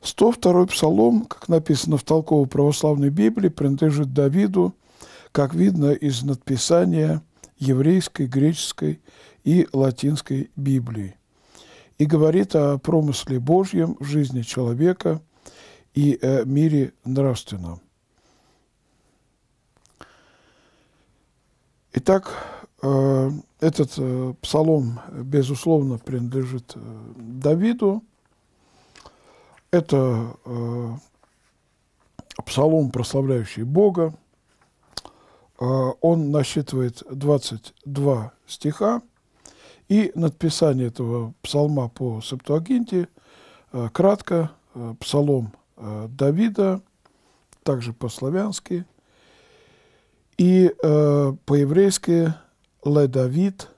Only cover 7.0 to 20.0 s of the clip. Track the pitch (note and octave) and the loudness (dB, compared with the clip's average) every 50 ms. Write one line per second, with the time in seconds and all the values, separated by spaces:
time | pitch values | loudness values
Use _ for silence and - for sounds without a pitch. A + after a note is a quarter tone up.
7 | D#3 D#3 D#3+ D#3 - _ _ _ - - _ _ C#3+ C3+ C3+ B2+ C#3 D#3 F3+ F#3+ | 0 0 0 -2 -6 _ _ _ -20 -20 _ _ 0 0 2 2 4 4 4 2
8 | E3+ - _ - D3 B2+ B2 C3+ C#3 D3+ E3 - - - - - D3+ D3+ D3+ - | 0 -2 _ -6 -6 -2 0 2 2 2 0 0 -6 -10 -8 -6 -4 -4 -4 -6
9 | _ - _ - - - _ _ _ - D#3+ F3+ F3 - - C3+ C3+ C3+ A#2+ - | _ -20 _ -20 -20 -20 _ _ _ 2 4 4 2 2 2 0 0 0 0 -2
10 | - C#3+ D3+ C#3 - - C#3 C3+ C3+ - _ - C#3 C#3 C3+ C3 A#2+ A#2+ A2+ A2 | -2 -2 -2 -2 -4 -6 -6 -6 -6 -8 _ -6 -2 0 0 -2 -2 -4 -8 -8
11 | G2+ G2 F#2+ _ _ _ _ _ _ _ _ - - - - - - _ _ _ | -10 -10 -12 _ _ _ _ _ _ _ _ -20 -20 -20 -20 -20 -20 _ _ _
12 | D3+ D3+ D#3+ D#3 D3+ D#3 D#3+ F#3 G3+ F#3+ - E3 D3 C#3+ C#3+ C#3 - - E3 D#3+ | 0 2 4 4 4 4 4 2 0 2 2 2 2 2 0 -2 -2 0 0 2
13 | D#3 D3 C3+ - - - C3+ B2+ B2 C3 E3 F#3 G3 F#3+ - F3+ D#3+ E3 E3+ - | 2 0 -2 -4 -6 -4 -4 -4 0 2 2 2 2 0 0 -2 -2 -2 -2 -6
14 | C#3 C#3+ C#3+ D3+ D3 C3 B2+ B2+ A#2 - - - B2+ A#2+ A#2+ A#2+ D3+ F3+ F#3 - | -8 -2 0 0 0 0 -2 -6 -6 -6 -4 -4 -2 -2 0 2 2 0 0 0
15 | - F3 D#3+ D#3 - _ _ _ _ - - - - - - _ _ _ _ C#3 | -2 -2 -2 -2 -6 _ _ _ _ -20 -20 -20 -20 -20 -20 _ _ _ _ 0
16 | D3 C#3+ C3+ - - B2+ C3+ C3+ A2+ B2 C3+ C#3+ D#3 D#3+ D3+ D3 C3+ C3 _ _ | 2 2 2 2 0 0 0 0 0 0 0 2 2 2 2 0 0 -2 _ _
17 | _ B2 C3 C3+ C#3 C3+ B2+ A2 - - - F#2+ F2 E2+ E2 F2 _ _ _ _ | _ -6 -2 0 0 0 0 -4 -6 -12 -12 -10 -10 -12 -12 -14 _ _ _ _
18 | _ _ _ _ _ _ _ _ _ _ _ _ _ _ _ _ _ _ _ _ | _ _ _ _ _ _ _ _ _ _ _ _ _ _ _ _ _ _ _ _
19 | _ _ _ _ _ _ _ _ _ _ _ _ _ _ _ _ _ _ _ _ | _ _ _ _ _ _ _ _ _ _ _ _ _ _ _ _ _ _ _ _